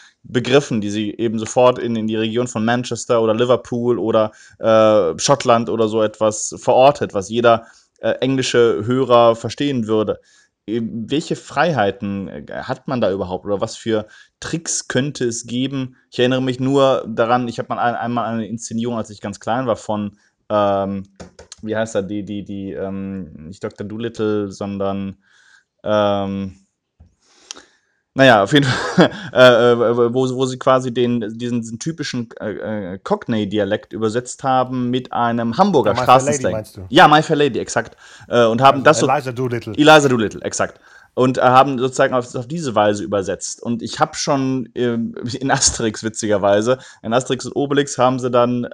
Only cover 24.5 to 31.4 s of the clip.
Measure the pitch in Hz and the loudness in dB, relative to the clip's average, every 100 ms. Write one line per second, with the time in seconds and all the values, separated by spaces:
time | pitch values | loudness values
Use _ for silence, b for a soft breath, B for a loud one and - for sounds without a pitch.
24.5 | 98 101 98 98 98 98 95 b b b | -6 -8 -4 -4 -4 -8 -12 b b b
25.5 | b b _ - 107 104 101 98 98 95 | b b _ -2 0 0 0 -4 -6 -8
26.5 | 87 _ _ _ _ _ _ B B B | -12 _ _ _ _ _ _ B B B
27.5 | B B B B B B - 131 110 101 | B B B B B B 2 6 6 6
28.5 | 147 135 113 - - 156 B 165 - 127 | 4 2 -2 -2 2 2 B -2 6 8
29.5 | 117 120 120 113 120 117 127 131 127 131 | 8 6 4 4 2 2 2 -2 0 -2
30.5 | 127 - 131 127 120 120 120 107 113 | 0 2 2 2 -2 0 0 -4 -8